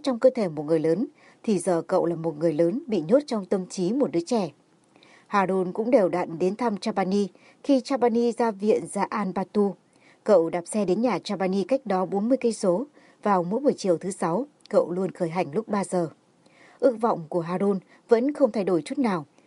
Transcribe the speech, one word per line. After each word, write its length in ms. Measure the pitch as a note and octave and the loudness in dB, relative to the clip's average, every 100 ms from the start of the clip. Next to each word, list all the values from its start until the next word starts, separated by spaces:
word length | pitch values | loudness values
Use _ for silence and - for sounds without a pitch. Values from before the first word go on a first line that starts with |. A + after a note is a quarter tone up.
trong 160 | C#4+ A#3 | 0 2
cơ 100 | B3+ B3+ | 2 2
thể 120 | F#3 | -2
một 160 | D3+ | -4
người 160 | D3 D#3+ | 0 0
lớn, 280 | D#3 E3+ D4 - - _ | 2 0 -2 -8 -20 _
thì 160 | - F#3 | -2 0
giờ 220 | F#3+ E3 D#3 | 2 -2 0
cậu 180 | F#3 E3 | 0 0
là 100 | E3 | -2
một 220 | E3 D3 | -4 -2
người 160 | E3+ | 0
lớn 280 | D#3 E3+ A#3 E4+ | 2 0 0 -2
bị 160 | G3+ D#3 | -4 2
nhốt 120 | C4+ D4 | 2 2
trong 180 | A3 F#3 | -6 -2
tâm 200 | G3 F3+ | -4 -4
trí 280 | - F3 | -4 -2
một 180 | C4 A3 | 0 0
đứa 80 | E4+ E4+ | -2 -2
trẻ. 260 | A#3+ E3 - _ _ _ _ _ - _ | -2 -2 -8 _ _ _ _ _ -20 _
Harun 460 | G3+ F#3 F#3+ F3+ | -2 0 0 -2
cũng 180 | F#3 A3+ | -2 4
đều 180 | B3 F3+ | 4 4
đặn 300 | F3 E3 E3+ | 2 -4 -2
đến 160 | F#3 G#3 | -2 0
thăm 220 | A#3+ G3+ | -4 -2
Chabani 500 | A3+ F#3+ F#3 G3+ G3+ - - _ | -4 -2 0 0 0 -6 -20 _
khi 180 | - C4+ | 2 2
Chabani 500 | - C4+ A#3+ A3+ A#3+ | 2 0 2 2 0
ra 200 | A3+ A#3 | 0 -2
viện 360 | G3 G#3 A#3+ E3+ | 0 2 2 0
ra 100 | G3+ F#3 | -4 -4
Al 180 | A3+ G3 F#3+ | -2 -4 -4
Batu. 400 | F#3 G#3 G3+ F3 _ _ _ _ | -2 0 0 -2 _ _ _ _
Cậu 260 | - F3+ E3 | 4 4 4
đạp 180 | F3 E3+ | -2 -4
xe 180 | A3 F#3 | -2 0
đến 160 | F3+ | 0
nhà 180 | B3 E3+ | 0 -2
Chabani 440 | - F#3 F#3+ G3 | -4 -2 0 0
cách 220 | F3+ C4+ G#3+ | 0 -2 0
đó 200 | F#3 F3 | -2 0
bốn 240 | G3 A3 | -2 0
mươi 80 | C4 | 0
cây 120 | A#3+ | 0
số. 320 | G#3 G3 F3 D4 _ _ _ | 0 0 0 -2 _ _ _
Vào 200 | G#3 F#3+ | 0 0
mỗi 160 | E3+ A#3 | 0 0
buổi 140 | C#4+ - | 0 0
chiều 200 | G3 D#3+ | 0 0
thứ 140 | F#3 | -2
sáu, 340 | - F3 F#3 C#4+ _ _ | -4 -2 -2 -4 _ _
cậu 220 | G3 - | 0 2
luôn 200 | F3 F#3+ | -2 -4
khởi 180 | - E3+ | -4 -4
hành 180 | F3 D3 | -2 -4
lúc 140 | E3+ A3+ | -4 -4
ba 160 | G#3 | -4
giờ. 260 | F3+ F3+ E3 - _ _ _ _ - _ | -2 -2 -4 -8 _ _ _ _ -20 _
Ước 220 | C#4 A3 | 0 0
vọng 220 | A3+ E3+ D#3+ | -2 -2 -4
của 100 | F3+ | -4
Harun 400 | E3 F#3 G3+ G3 - _ - | -4 -2 0 -2 -6 _ 0
vẫn 240 | A3+ C4+ | 2 2
không 180 | D4 B3+ | 0 0
thay 120 | G#3+ | 0
đổi 180 | F#3+ E3+ | 0 0
chút 160 | - C#4+ | -2 -2
nào. 280 | A#3 F3 C#3+ _ | -2 -2 -6 _